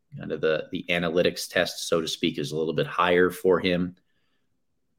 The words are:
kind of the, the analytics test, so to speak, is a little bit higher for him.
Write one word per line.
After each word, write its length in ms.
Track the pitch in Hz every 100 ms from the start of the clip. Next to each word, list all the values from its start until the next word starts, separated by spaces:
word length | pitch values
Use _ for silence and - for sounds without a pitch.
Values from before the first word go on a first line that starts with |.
| _ -
kind 120 | 82
of 100 | 78
the, 260 | 78 78 -
the 140 | 90 -
analytics 600 | 87 87 87 85 - -
test, 380 | 95 85 - -
so 120 | 85
to 80 | 78
speak, 300 | - 85 78
is 140 | 71
a 60 | 78
little 160 | 80
bit 120 | 76 73
higher 440 | - 87 90 90
for 300 | 90 92 85
him. 360 | 92 87 90 - _ _ _ _ _ _ _ _ _